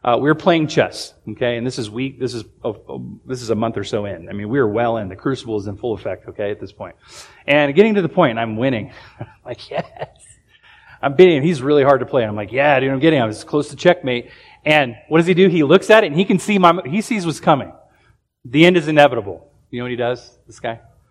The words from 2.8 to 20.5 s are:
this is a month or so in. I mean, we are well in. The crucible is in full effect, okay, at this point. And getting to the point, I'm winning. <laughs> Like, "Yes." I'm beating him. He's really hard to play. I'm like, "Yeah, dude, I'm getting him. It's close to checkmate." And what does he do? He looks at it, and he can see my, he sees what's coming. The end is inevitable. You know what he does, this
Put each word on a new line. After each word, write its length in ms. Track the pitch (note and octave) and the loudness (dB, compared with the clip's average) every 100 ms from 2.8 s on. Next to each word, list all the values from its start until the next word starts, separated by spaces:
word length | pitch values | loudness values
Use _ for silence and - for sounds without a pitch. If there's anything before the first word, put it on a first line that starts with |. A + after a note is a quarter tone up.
| - C2+ - - | -14 -14 -14 -18
this 180 | - B2+ | -12 -12
is 80 | A2+ | -4
a 60 | G#2+ | -2
month 200 | A2+ A#2+ | -2 -4
or 60 | |
so 220 | - A2+ | -6 -6
in. 240 | G2+ F2 F2 | -6 -12 -12
I 40 | |
mean, 160 | G2+ G#2 | -12 -4
we 120 | C#3+ | 0
are 80 | B2 | 0
well 300 | G#2 A#2+ A2+ | 0 -2 -2
in. 100 | G2 | -6
The 80 | F#2+ | -8
crucible 400 | C#3+ C3 A#2 G#2+ | -6 -6 -6 -8
is 100 | G2+ | -8
in 100 | G2+ | -8
full 180 | B2 | -8
effect, 340 | G#2 G#2 F#2 - | -8 -8 -10 -14
okay, 240 | F2+ G#2 | -10 -8
at 80 | G#2 | -8
this 100 | F#2+ | -14
point. 240 | _ F#2+ - _ - - _ - | _ -18 -18 _ -20 -20 _ -2
And 280 | D3 C#3+ | 0 2
getting 220 | C#3+ A3 G3+ | 4 4 2
to 60 | |
the 60 | E3 | 0
point, 300 | - D#3 A#2 | 2 2 0
I'm 180 | A#2 A2 | -4 -2
winning. 360 | C3 A#2 G2 - - _ | -2 -4 -8 -16 -20 _
<laughs> 80 | - _ | -20 _
Like, 260 | - B2 - | -18 -16 -10
"Yes." 380 | - - - - _ - _ _ _ _ _ _ - | -10 -10 -16 -18 _ -20 _ _ _ _ _ _ -8
I'm 140 | C#3 | -4
beating 220 | C#3 F#3 D3+ | 6 6 6
him. 60 | |
He's 180 | D#3 D3+ | 0 -2
really 220 | C3 D3 | 2 4
hard 160 | C3+ C3+ | 4 4
to 60 | B2+ | 2
play. 180 | C#3 | -2
I'm 100 | G#2+ | -2
like, 160 | G#2 G2+ | -4 -6
"Yeah, 300 | B2 D3 C3 | 0 2 4
dude, 100 | C3+ | 2
I'm 80 | C3+ | 2
getting 220 | D#3+ D3+ | 2 2
him. 80 | A2 | 0
It's 160 | G#2 | -4
close 240 | - D3+ C#3+ | -4 -4 -4
to 80 | C#3 | 0
checkmate." 540 | F3 F3 C3 A#2+ - - - _ | 0 2 -2 -4 -6 -20 -20 _
And 320 | D3+ D3+ B2+ A2+ _ | 0 2 0 -6 _
what 100 | D#3+ | 0
does 80 | E3+ | 2
he 80 | |
do? 120 | F3 F#3+ | 4 4
He 140 | E3 | 4
looks 260 | C#3 F#3 - | 4 4 6
at 140 | A3 | 4
it, 60 | G3 | 4
and 80 | D3 | -2
he 80 | |
can 140 | F#3+ F#3+ | 0 0
see 200 | - G3+ | 0 4
my, 220 | F3 F3 | 4 2
he 160 | B2+ F#3 | -2 -6
sees 240 | - A3 | -4 -4
what's 140 | E3+ - | -4 -2
coming. 340 | - C#3+ G2 - _ _ _ _ _ _ | 0 0 -2 -16 _ _ _ _ _ _
The 220 | - C3+ E3+ | -4 4 4
end 100 | F3+ | 4
is 120 | D3+ | 2
inevitable. 600 | D3+ C#3+ A#2+ G2 D#2+ _ _ _ | 4 4 4 -6 -14 _ _ _
You 80 | A#2+ | -10
know 60 | |
what 60 | B2 | -8
he 60 | A#2+ | -4
does, 400 | A#2+ B2 - _ | -4 -4 -10 _
this 120 | _ | _